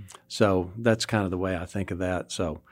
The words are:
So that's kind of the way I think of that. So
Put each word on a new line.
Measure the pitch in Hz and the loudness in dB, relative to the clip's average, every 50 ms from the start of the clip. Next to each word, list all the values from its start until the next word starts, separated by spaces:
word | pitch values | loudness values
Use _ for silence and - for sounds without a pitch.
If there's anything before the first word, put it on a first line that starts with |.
| 101 92 - - _ | -16 -16 -18 -20 _
So | _ - - 110 101 95 92 87 85 92 | _ 2 4 4 4 6 2 0 -2 -6
that's | 113 117 117 110 110 - | 0 2 4 4 4 2
kind | - 117 107 101 | 0 0 0 2
of | 92 | 0
the | 92 | 0
way | 90 92 92 92 | -2 0 -2 -2
I | 85 87 | -2 -4
think | - - 101 95 - | -6 -4 -4 -4 -4
of | 92 87 | -4 -2
that. | 92 90 90 87 - - | -2 -2 -2 -2 -4 -6
So | - - 92 82 76 - - _ | -4 -4 -4 -4 -4 -6 -12 _